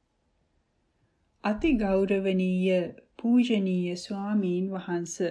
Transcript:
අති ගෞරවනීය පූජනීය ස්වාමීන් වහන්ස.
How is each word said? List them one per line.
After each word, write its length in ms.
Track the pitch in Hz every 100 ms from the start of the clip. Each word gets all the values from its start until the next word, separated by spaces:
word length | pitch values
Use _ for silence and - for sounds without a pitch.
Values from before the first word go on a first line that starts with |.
| _ _ _ _ _ _ _ _ _ _ _ _ _ _
අති 280 | 208 214 339
ගෞරවනීය 1040 | 247 202 190 196 196 190 185 185 185 185 185 170 - _ -
පූජනීය 760 | 233 240 240 214 190 180 175 175
ස්වාමීන් 760 | - 196 202 214 185 175 190
වහන්ස. 440 | 190 185 175 175 - 175